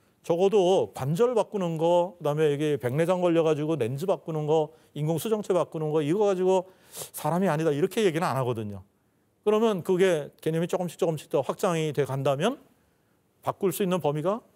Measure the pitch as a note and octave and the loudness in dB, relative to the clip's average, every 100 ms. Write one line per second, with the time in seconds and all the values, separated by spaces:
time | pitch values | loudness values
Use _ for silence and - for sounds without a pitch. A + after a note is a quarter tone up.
0 | _ _ - - G3 G#3 F3+ F#3 A2+ - | _ _ -4 0 2 4 4 4 0 -4
1 | C3 E3+ A#3+ A#3+ F#3+ G#3+ F3 D#3+ E3 F3 | -4 0 2 2 -2 -2 -4 0 2 2
2 | F3 F3+ D3 D3 D#3 C#3+ D3+ C#3+ B2 C3 | 0 -2 -4 0 0 2 0 -2 -2 0
3 | E3 F#3 F3+ E3 D#3+ D#3 D3+ E3 A2+ C#3 | 0 0 2 2 2 0 -2 -2 -2 -2
4 | F#3 A3 - D#3 D3+ D#3+ D3+ - _ - | -4 -4 -4 -6 0 0 0 -6 _ -6
5 | D3+ D#3+ A3 G#3+ G3+ F#3 C#3+ - D3+ D#3 | -2 -2 -2 -4 0 0 0 -4 -2 0
6 | C#3+ F#3 G#3 F#3 F#3 F#3+ F3+ - _ - | 2 2 2 2 4 2 0 -10 _ -16
7 | - - D3+ E3+ G3 D3+ D#3+ C#3+ F#3+ A3+ | -14 -8 -2 0 2 2 0 0 0 0
8 | G#3 D#3 F3 B2+ B2 A#2 G#2+ G2+ F#2+ _ | 0 2 0 0 -2 -4 -6 -12 -16 _
9 | _ _ _ _ - G#3+ A3+ G3 D#3 F#3 | _ _ _ _ 0 2 2 0 0 2
10 | F#3+ E3 C#3+ - - D#3+ F3 F3+ F3+ - | 2 2 -4 -8 -4 -2 -2 -4 -6 -2
11 | F3 D#3 - D#3+ - F#3 G3+ E3+ D#3 C#3+ | -2 -2 -2 -2 -2 -2 -2 0 -2 -2
12 | C3 C3+ C#3 C3+ F#3 C#4+ _ _ _ _ | -2 -2 -2 0 -2 -4 _ _ _ _
13 | _ _ _ _ - - F#3+ D#3+ G3 F3+ | _ _ _ _ -10 -4 -2 -2 -2 0
14 | D3+ D3 D3+ A3 - | 0 -2 -2 -4 -6